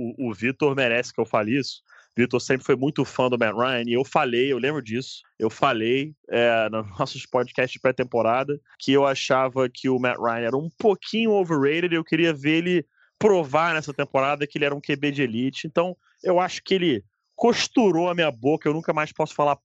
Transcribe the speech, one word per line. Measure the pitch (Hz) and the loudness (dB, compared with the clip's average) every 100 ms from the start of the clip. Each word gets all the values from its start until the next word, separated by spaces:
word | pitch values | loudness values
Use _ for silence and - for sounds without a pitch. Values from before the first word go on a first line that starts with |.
| 117 127 | -8 -6
o | 120 | -8
Vitor | 95 120 135 147 | -4 -4 0 0
merece | 135 123 117 - | 2 0 0 -2
que | - | -4
eu | 113 | -2
fale | 113 104 139 | 0 0 -2
isso, | 123 - _ - _ 117 | -4 -10 _ -20 _ -2
Vitor | 123 123 | 0 0
sempre | - 131 | 0 -2
foi | - 127 | 0 0
muito | 139 151 | 0 -2
fã | 127 - 127 | -2 0 0
do | 120 | 2
Matt | 110 | 0
Ryan, | 104 127 123 117 | 0 0 0 0
e | |
eu | 120 | 0
falei, | 135 160 135 120 139 | 0 0 0 0 0
eu | 123 | 0
lembro | 135 156 | -2 -4
disso, | 110 117 131 - - - | -6 -8 -8 -14 -20 -6
eu | 110 | -4
falei, | - 139 113 113 135 151 - - | 0 0 0 0 -2 -4 -12 -4
é, | 117 117 113 107 | 2 2 2 0
nos | 110 101 92 | -4 -6 -6
nossos | 135 131 - | -6 -8 -4
podcasts | 123 123 - 127 | -4 -2 -2 -4
de | - | -2
pré-temporada | 127 127 127 117 110 127 139 147 _ - | -2 0 -2 0 2 0 -2 -6 _ -6
que | - | 2
eu | 139 139 | 4 4
achava | 131 - 131 127 131 127 | 0 0 0 0 0 -2
que | - 131 | -2 -2
o | 127 | 0
Matt | 123 - | 0 0
Ryan | 117 117 117 | -2 -2 -2
era | 135 | -2
um | 160 - | -4 0
pouquinho | 220 190 - 220 226 | 0 0 -2 -2 2
overrated, | 202 170 151 139 160 175 | 2 2 2 2 2 0
e | 165 | -2
eu | |
queria | 165 - 170 | 0 2 2
ver | 143 143 165 | 0 0 0
ele | 175 175 - _ _ - | 2 0 -2 _ _ 0
provar | 214 185 139 151 170 | 2 4 2 0 2
nessa | 156 147 | -2 -4
temporada | 139 139 135 135 143 147 | -6 -2 0 0 -2 -4
que | - | -2
ele | |
era | 143 | -2
um | 143 | -2
Q | - 139 | -4 -2
B | 147 | -2
de | 139 | 0
elite. | 127 113 131 - 165 | -2 -2 -4 -6 -4
Então, | 170 180 175 _ _ | -2 -2 -4 _ _
eu | 185 180 | 0 0
acho | 180 - | 0 -4
que | - | -2
ele | 190 175 110 - _ _ - | 0 2 0 -4 _ _ 0
costurou | 240 - - 269 202 165 180 | 2 2 0 2 2 2 0
a | |
minha | 175 156 | 0 -2
boca, | 113 131 156 151 | 0 0 0 0
eu | |
nunca | 156 170 | -2 -2
mais | 156 151 | -2 -4
posso | - 156 | -4 -4
falar | - 147 139 | 0 0 0